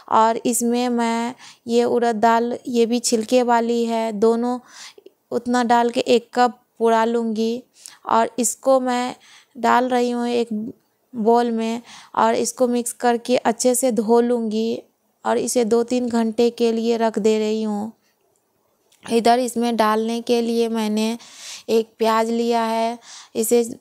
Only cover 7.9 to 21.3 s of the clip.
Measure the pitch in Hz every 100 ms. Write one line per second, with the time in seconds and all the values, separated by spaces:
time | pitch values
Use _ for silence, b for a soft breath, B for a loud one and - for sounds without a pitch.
7.9 | B - 226 226 - 226 - 269 262 254
8.9 | 247 254 - B B B 254 233 240 254
9.9 | 247 240 240 240 240 233 214 226 - _
10.9 | _ _ 247 214 233 240 226 226 233 B
11.9 | B B - 226 226 233 - 247 240 233
12.9 | - 240 233 240 254 - 220 254 247 262
13.9 | 220 214 233 240 240 226 214 226 240 -
14.9 | _ _ _ 220 233 240 247 220 233 233
15.9 | 247 247 233 226 220 240 233 233 226 226
16.9 | 226 226 214 214 214 214 220 214 208 220
17.9 | - _ _ _ _ _ _ _ _ _
18.9 | _ - 226 220 247 247 233 240 220 214
19.9 | 214 220 233 233 240 233 233 226 226 214
20.9 | 214 220 233 B